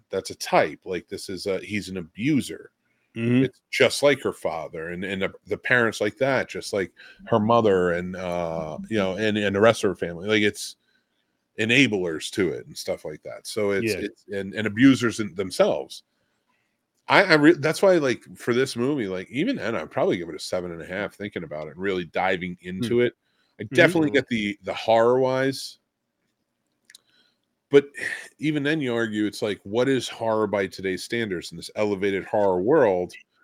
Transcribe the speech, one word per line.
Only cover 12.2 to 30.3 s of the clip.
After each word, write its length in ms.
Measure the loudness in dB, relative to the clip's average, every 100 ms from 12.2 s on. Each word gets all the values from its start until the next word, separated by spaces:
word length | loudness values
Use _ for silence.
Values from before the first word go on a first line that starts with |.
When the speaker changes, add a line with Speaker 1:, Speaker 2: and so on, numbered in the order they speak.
| -6
Speaker 1:
to 160 | 0 0
it 180 | -2 -10
and 100 | -10
stuff 280 | -8 -8 -8
like 180 | -12
that. 240 | -14 -14 -10
So 240 | -4 -2
it's, 240 | 0 0 -2
Speaker 2:
Yeah. 40 |
Speaker 1:
it's, 260 | -6 -10 -10
and, 240 | -8 -6 -6
and 120 | -4
abusers 520 | 4 6 6 2 -4
in 140 | -6 -6
themselves. 680 | -4 2 2 2 -4 -14 _ _ _ _ _ _ _ _ _ _ 2
I, 160 | 4
I 100 | 6 6
re-, 180 | 8
that's 280 | 6 2 2
why, 140 | 4 4
like, 260 | 2 -2 -6 -8
for 180 | -2
this 220 | 0 0 -2
movie, 320 | -2 -2 -4
like, 220 | -6 -6
even 280 | -4 -2 -2
then, 180 | -4 -4
I'd 160 | -4
probably 260 | -2 0 0
give 120 | -4
it 60 | -10
a 40 |
seven 320 | -6 -6 -6
and 100 | -10
a 40 | -8
half, 260 | -6 -8 -8
thinking 280 | -10 -10
about 240 | -10 -10 -10
it 40 |
and 100 | -6
really 240 | -4 -2 -4
diving 520 | -2 0 0 -4 -10
into 400 | -10 -6 -2 2
Speaker 2:
Hmm. 0 |
Speaker 1:
it. 120 | 0 -2 _ _ _ -14
I 40 | -4
Speaker 2:
Mm-hmm. 0 |
Speaker 1:
definitely 360 | 2 4 4 2
Speaker 3:
Mm-hmm. 100 | 2
Speaker 1:
get 80 | 0
the, 300 | -2 -2 -4
the 100 | -6
horror-wise, 1040 | -4 2 4 4 4 2 0 -2 -4 -10 -16 _ _ _ _ _ _ _ _ _ _ _ -20 _ _ _ _ _ _ 4
but 160 | 4 4 -4 -8 -8 -14 -6
even 240 | -2 -2
then, 160 | 0 -2
you 140 | 0
argue, 320 | 0 0 0 -2
it's 160 | -2
like, 180 | -4 -6
what 260 | -4 0 2
is 180 | 2 -2
horror 400 | -6 -2